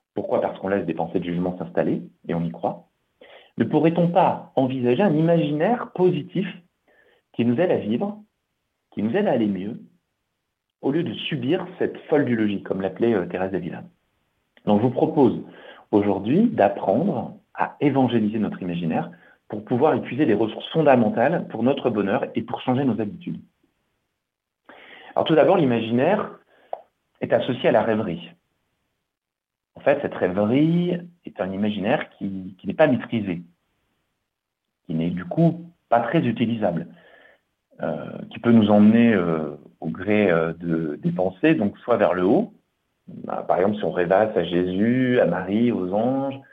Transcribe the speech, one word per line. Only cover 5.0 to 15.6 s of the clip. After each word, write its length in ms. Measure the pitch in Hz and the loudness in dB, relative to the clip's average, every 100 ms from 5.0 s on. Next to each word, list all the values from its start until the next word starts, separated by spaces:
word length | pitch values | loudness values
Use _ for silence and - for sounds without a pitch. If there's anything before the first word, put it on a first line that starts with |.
un 120 | 202 | 2
imaginaire 760 | 151 165 170 151 147 180 240 - | 2 2 2 2 0 0 -2 -4
positif 540 | - 180 147 - - 202 - _ _ _ _ _ _ _ | 0 2 0 -4 -4 -6 -8 _ _ _ _ _ _ _
qui 120 | - | -2
nous 140 | 120 123 | 0 2
aide 120 | 180 | 2
à 80 | 123 | 0
vivre, 420 | 101 117 202 208 - _ _ _ _ _ _ | 0 -2 -2 -8 -16 _ _ _ _ _ _
qui 120 | - | -4
nous 140 | 107 165 | -2 0
aide 100 | 208 | 0
à 60 | |
aller 140 | 131 107 | 2 0
mieux, 340 | 95 98 - - _ _ _ _ _ _ _ _ _ | -2 -6 -10 -16 _ _ _ _ _ _ _ _ _
au 100 | 135 | -2
lieu 100 | 151 | -2
de 120 | 139 | -2
subir 520 | 104 - 147 123 185 - - | -6 -6 -4 -2 -2 -4 -4
cette 180 | 117 - - | -4 -6 0
folle 180 | 147 127 | 2 2
du 100 | 117 | 2
logis, 260 | 107 98 | 0 -2
comme 200 | - 95 | -4 -4
l'appelait, 320 | 95 92 117 | -4 0 2
euh, 120 | 104 87 | 2 0
Thérèse 260 | 90 95 | -4 -4
d'Avila ? 320 | 92 - - - _ _ _ _ _ _ _ - | -4 -6 -10 -14 _ _ _ _ _ _ _ 0
Donc 140 | 104 | 2
je 60 | 127 | 2
vous 60 | |
propose 480 | 123 156 156 123 82 - - | 0 0 4 4 2 -6 -18